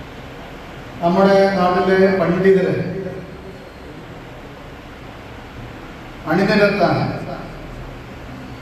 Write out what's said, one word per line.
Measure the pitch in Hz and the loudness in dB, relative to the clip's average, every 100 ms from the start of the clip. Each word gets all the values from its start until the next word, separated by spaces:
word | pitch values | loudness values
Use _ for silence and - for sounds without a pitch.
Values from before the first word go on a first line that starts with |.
| - - - - - - - - - - | -14 -14 -14 -14 -14 -14 -14 -14 -14 -2
നമ്മുടെ | 170 190 196 196 196 185 | 2 6 8 8 6 4
നാട്ടിലെ | 180 185 190 190 196 190 | 4 4 4 6 6 4
പണ്ഡിതരെ | 165 185 190 180 - - 175 - 185 - - - - - - - - - - - - - - - - - - - - - - - - - - - - - - - 147 | 2 4 6 6 4 0 -2 -6 -6 -8 -12 -14 -14 -14 -16 -16 -16 -16 -16 -16 -14 -16 -16 -16 -16 -16 -16 -16 -16 -16 -16 -16 -14 -14 -14 -14 -14 -14 -14 -8 0
അണിനിരത്താൻ | 185 196 208 202 - 135 123 - - - - - - - - - - - - - 127 - - | 2 6 6 6 6 4 4 0 -4 -8 -10 -10 -12 -12 -12 -12 -14 -14 -14 -14 -14 -14 -14